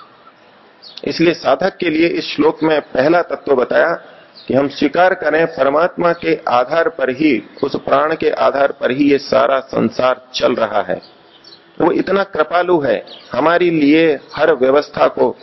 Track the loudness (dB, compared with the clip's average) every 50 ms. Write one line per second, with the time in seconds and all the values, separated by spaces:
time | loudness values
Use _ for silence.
0 | -20 -20 _ _ _ -20 _ _ _ _ _ _ _ _ _ _ -20 -20 -18 -10
1 | -8 -8 -4 -2 0 0 -2 -2 0 0 0 0 0 -4 -4 -4 -4 -2 0 0
2 | 0 0 0 -4 -6 -6 -4 0 0 0 0 0 0 0 0 0 -2 -2 -2 0
3 | 2 2 2 2 0 -2 -6 -8 -2 0 0 0 0 0 2 0 2 0 -2 -6
4 | -10 -16 -20 -20 -20 -20 _ -18 -8 -2 0 0 0 0 -2 -2 -2 0 2 2
5 | 2 2 2 0 -2 -2 0 0 0 0 0 -2 0 0 2 2 0 0 -2 -2
6 | -2 -2 -2 0 -2 -2 -2 -2 -2 0 0 0 0 0 0 0 0 0 -2 -2
7 | -4 -4 -2 0 0 0 0 0 -4 -8 -8 -6 -6 -4 -4 -6 -2 0 0 0
8 | 2 0 -2 -2 -2 -2 0 0 0 0 2 0 0 -2 -2 -2 -4 -4 -2 0
9 | 2 2 2 0 0 0 0 2 2 2 0 -2 -4 -4 -4 -2 -2 -2 -2 0
10 | 0 0 0 -2 -6 -10 -6 -2 0 0 0 0 -2 -2 -2 -4 -2 -2 -6 -8
11 | -8 -14 -20 _ _ _ _ -20 -20 -20 -20 -20 _ _ _ -2 0 0 2 0
12 | -2 0 -2 -2 -2 -2 -2 -4 -4 0 0 0 0 2 0 0 2 0 -2 -2
13 | -4 -8 -18 -20 -16 -8 -4 0 0 2 2 2 2 2 2 2 2 4 4 4
14 | 4 2 0 -2 -6 -12 -4 -2 0 0 2 2 2 2 2 2 0 -2 -2 0
15 | 0 0 2 0 -2 -2 -2 -6